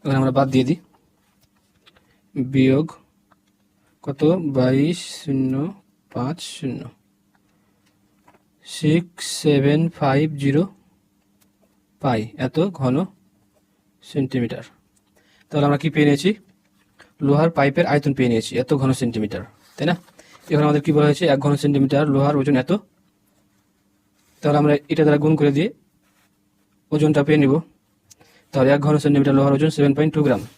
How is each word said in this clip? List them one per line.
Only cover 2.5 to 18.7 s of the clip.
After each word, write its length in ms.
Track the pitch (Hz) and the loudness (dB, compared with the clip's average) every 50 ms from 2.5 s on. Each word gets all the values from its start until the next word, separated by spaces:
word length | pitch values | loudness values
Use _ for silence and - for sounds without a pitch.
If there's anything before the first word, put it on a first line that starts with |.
বিয়োগ 340 | 135 135 131 131 131 139 160 165 - - _ _ _ _ _ _ _ _ _ _ _ _ _ _ _ _ _ _ _ _ - | 0 2 2 4 2 2 0 -4 -8 -18 _ _ _ _ _ _ _ _ _ _ _ _ _ _ _ _ _ _ _ _ -12
কত? 160 | - 139 - 156 156 175 190 165 147 135 | -12 -6 0 0 0 0 0 -2 -4 -2
বাইশ 420 | 127 127 127 131 139 143 165 175 - - - - - | 0 0 2 2 2 0 0 -2 -6 -10 -16 -18 -14
শূন্য 320 | - 147 135 135 131 131 131 135 147 185 - - _ _ _ _ _ _ - | -6 -4 -4 -2 -2 -2 -2 -4 -4 -6 -8 -14 _ _ _ _ _ _ -10
পাঁচ 240 | 117 123 131 165 175 - - - | -8 -6 -6 -8 -10 -12 -16 -14
শূন্য। 240 | - 151 131 120 151 - 120 _ _ _ _ _ _ _ _ _ _ _ _ _ _ _ _ _ _ _ _ _ _ _ _ _ _ _ _ _ _ _ _ _ _ _ - - | -10 -10 -10 -10 -10 -14 -16 _ _ _ _ _ _ _ _ _ _ _ _ _ _ _ _ _ _ _ _ _ _ _ _ _ _ _ _ _ _ _ _ _ _ _ -18 -12
সিক্স 480 | - 156 151 156 175 175 - _ - - - - - | -2 0 0 0 0 -2 -4 _ -14 -12 -12 -12 -2
সেভেন 380 | - 156 147 139 135 143 147 156 165 165 - - | 0 2 2 2 2 2 2 2 0 -2 -4 -4
ফাইভ 280 | 151 135 135 143 156 156 151 139 | -2 0 0 0 0 -2 -4 -2
জিরো 200 | 139 139 139 151 190 - - _ _ _ _ _ _ _ _ _ _ _ _ _ _ _ _ _ _ _ _ _ _ _ _ _ | -2 0 0 0 -2 -2 -8 _ _ _ _ _ _ _ _ _ _ _ _ _ _ _ _ _ _ _ _ _ _ _ _ _
পাই 180 | - 135 123 110 107 117 - - 131 | -4 -4 -2 -2 -4 -8 -8 -8 -8
এত 100 | 127 - 156 175 202 175 139 | -4 -2 -2 -2 -2 -4 -4
ঘন 160 | 135 127 127 147 190 - _ _ _ _ _ _ _ _ _ _ _ _ _ _ _ _ _ _ _ - | -4 -2 -2 -2 -4 -6 _ _ _ _ _ _ _ _ _ _ _ _ _ _ _ _ _ _ _ -8
সেন্টিমিটার। 540 | - 147 135 127 - 127 120 113 - - - - _ _ _ _ _ _ _ _ _ _ _ _ _ _ _ _ | -6 -4 -4 -2 -2 -4 -4 -4 -6 -12 -14 -18 _ _ _ _ _ _ _ _ _ _ _ _ _ _ _ _
তাহলে 160 | - 147 143 143 | -2 0 0 0
আমরা 120 | 143 139 | 0 0
কি 60 | - 160 - | -2 -2 0
পেয়ে 140 | 156 151 147 | 2 2 4
নিয়েছি? 220 | 143 139 143 190 214 - _ _ _ _ _ _ _ _ _ _ _ _ - _ _ _ 151 | 2 2 0 -2 -2 -2 _ _ _ _ _ _ _ _ _ _ _ _ -20 _ _ _ 0
লোহার 240 | 139 143 147 160 170 165 | 2 2 4 2 2 2
পাইপের 300 | - 139 139 139 175 175 - | 2 0 0 2 0 0 0
আয়তন 200 | 147 147 - 147 135 | 0 0 0 -2 -2
পেয়ে 140 | 135 127 120 | 0 0 0
নিয়েছি 200 | 117 113 - - - - | 0 -2 -2 -4 -4 -6
এত 80 | 131 - | -2 -2